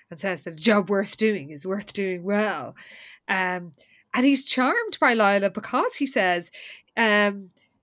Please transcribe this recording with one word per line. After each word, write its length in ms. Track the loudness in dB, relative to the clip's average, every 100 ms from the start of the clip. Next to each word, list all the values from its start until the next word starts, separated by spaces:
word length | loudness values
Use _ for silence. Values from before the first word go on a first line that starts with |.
| -18
and 80 | -8
says 220 | -6 -6
that 120 | -8
a 20 | 0
job 320 | 4 4 2
worth 260 | 0 -2 0
doing 320 | 0 0 -6
is 160 | -10 -6
worth 260 | -6 -6
doing 300 | -6 -4 -4
well. 500 | -2 0 0 -2 -8 -14 -20 -20 -20 -10 -4
Um, 440 | -2 -2 -4 -8 -18 _ _ _
and 100 | 2 4
he's 180 | 2 0
charmed 500 | 0 2 0 -2 0
by 120 | 2
Lila 360 | 4 4 4 0
because 440 | -2 -4 0 0 -2
he 100 | -2
says, 440 | 2 2 2 -2 -14 -20 -20 _ 0
um, 540 | 4 4 4 0 -10 _ _ _